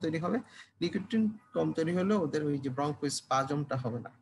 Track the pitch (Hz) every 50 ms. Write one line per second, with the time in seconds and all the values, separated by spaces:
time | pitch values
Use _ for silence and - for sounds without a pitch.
0 | - 160 156 165 160 180 202 254 - - - - - - _ _ 165 175 - 202
1 | 185 - - 220 220 208 214 - - _ - 175 160 160 156 - 160 160 175 180
2 | 185 196 214 202 170 143 131 151 151 147 143 139 131 139 127 135 143 147 147 -
3 | - 143 139 - - - 131 135 135 135 147 147 147 143 131 127 123 113 113 120
4 | - - - _